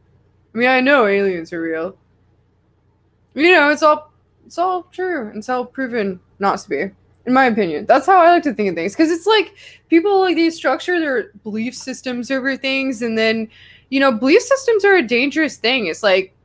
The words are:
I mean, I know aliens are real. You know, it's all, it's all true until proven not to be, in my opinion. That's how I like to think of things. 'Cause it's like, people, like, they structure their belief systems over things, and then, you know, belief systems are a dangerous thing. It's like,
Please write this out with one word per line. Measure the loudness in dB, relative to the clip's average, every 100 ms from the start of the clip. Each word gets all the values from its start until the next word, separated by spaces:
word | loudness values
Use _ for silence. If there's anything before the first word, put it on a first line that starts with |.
| _ _ _ _ _
I | -2
mean, | 0
I | 2
know | 2 2 2
aliens | 2 0 -4 -8
are | -8
real. | -6 -6 -8 -12 _ _ _ _ _ _ _ _ _ _ _ _ _
You | 0 4
know, | 4 4
it's | 4
all, | 2 2 -4 _ _ _ -12
it's | -4
all | -2 -4
true | -8 -8 -6 -6 -8
until | -10 -6 -6 -6
proven | -8 -6 -4 -4 -6 _ -4
not | -2 -2
to | -4
be, | -6 -6 -10 _ _ 0
in |
my | 2 2
opinion. | 2 -2 -2 2
That's | 2 4
how | 6
I | 6
like | 4
to | 2
think | -2 -2
of | -2
things. | -4 0
'Cause | 0
it's | 0 2
like, | 0 0 -8 -20 -16 0
people, | 2 2 2
like, | 2 2
they | 0
structure | 0 -2 -2 -2 -2
their | -2 -4 -6 -12
belief | -10 -8 -8 -10
systems | -12 -10 -8 -8 -6
over | -4 -4 -4
things, | -4 -4 -4 -4
and | -4 -2
then, | 0 -2 -6 _ -20 -20 -4
you | 0
know, | 2
belief | 2 2 2
systems | 2 -2 0 2
are | 4 2
a |
dangerous | 2 0 0 -2 -4 -2
thing. | -2 -2 -2
It's | -2
like, | 2 2 -2 _